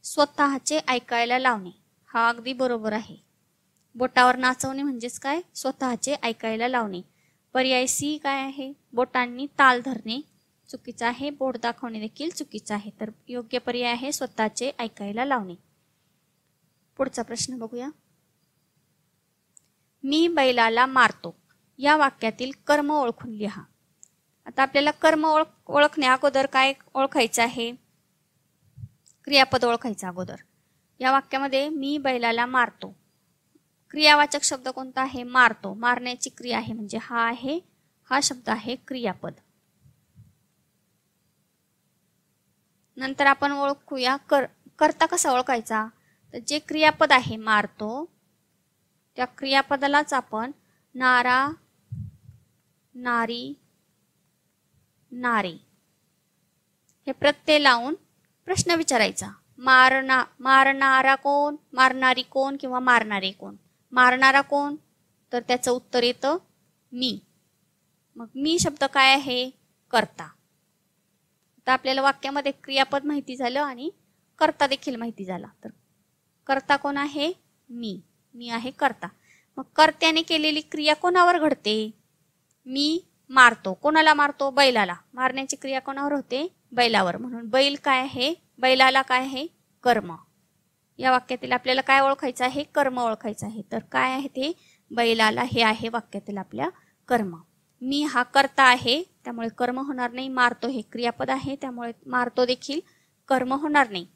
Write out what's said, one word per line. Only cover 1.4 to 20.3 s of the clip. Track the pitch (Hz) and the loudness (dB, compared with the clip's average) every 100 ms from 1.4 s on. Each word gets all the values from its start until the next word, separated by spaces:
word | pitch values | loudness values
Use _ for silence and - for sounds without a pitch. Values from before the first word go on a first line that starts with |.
| 262 220 180 - _ _ _ | 0 -2 -8 -18 _ _ _
हा | 233 233 | 0 0
अगदी | 240 233 | 0 -8
बरोबर | 254 254 233 214 | -4 -2 -2 -4
आहे. | 214 208 - _ _ _ _ _ _ _ | -6 -8 -20 _ _ _ _ _ _ _
बोटावर | 226 254 262 247 254 | -6 0 4 4 4
नाचवणे | 254 254 269 269 | 0 -2 -6 -4
म्हणजेच | 285 247 240 - | -6 -6 -10 -8
काय? | 269 320 370 | -6 -6 -8
स्वतःचे | - 262 - 262 233 - 285 | -8 -8 -4 -6 -4 -6 -4
ऐकायला | 240 226 226 220 240 | -4 -6 -6 -4 -2
लावणे. | 247 214 180 - _ _ _ _ | -2 -4 -10 -14 _ _ _ _
पर्याय | 254 262 254 254 | -2 0 0 0
सी | - 294 302 | -4 -6 -6
काय | 277 277 | -4 -4
आहे? | 269 269 269 285 _ | -6 -10 -12 -14 _
बोटांनी | 233 254 254 240 240 277 | -4 -2 -2 -4 -6 -10
ताल | - 269 247 | 4 4 4
धरणे | 254 226 220 247 - _ _ _ _ | -2 -8 -8 -10 -12 _ _ _ _
चुकीचा | - - - 233 | -18 -18 -4 -4
आहे. | 247 285 | -4 -8
बोट | 285 262 240 | -6 -6 -4
दाखवणे | 233 233 240 220 | -6 -6 -10 -10
देखील | 214 - 311 | -12 -10 -10
चुकीचं | - 294 214 - | -10 -12 -14 -8
आहे. | 208 208 _ | -8 -8 _
तर | 220 - - | -14 -14 -14
योग्य | 247 233 247 | -12 -8 -6
पर्याय | 247 240 240 | -4 -4 -4
आहे | 240 262 | -4 -6
स्वतःचे | 294 262 - 214 - 254 - | -8 -8 -4 -4 -2 -8 -6
ऐकायला | 233 - 202 214 | -12 -10 -10 -6
लावणे. | 269 254 190 175 _ _ _ _ _ _ _ _ _ _ _ _ _ - | -2 -2 -4 -14 _ _ _ _ _ _ _ _ _ _ _ _ _ -6
पुढचा | 262 262 | -6 -6
प्रश्न | 226 233 - 254 | -10 -8 -10 -10
बघूया. | 226 240 269 - _ _ _ _ _ _ _ _ _ _ _ _ _ _ _ _ _ _ _ _ | -12 -12 -12 -16 _ _ _ _ _ _ _ _ _ _ _ _ _ _ _ _ _ _ _ _
"मी | 269 302 | -2 0
बैलाला | 339 | 2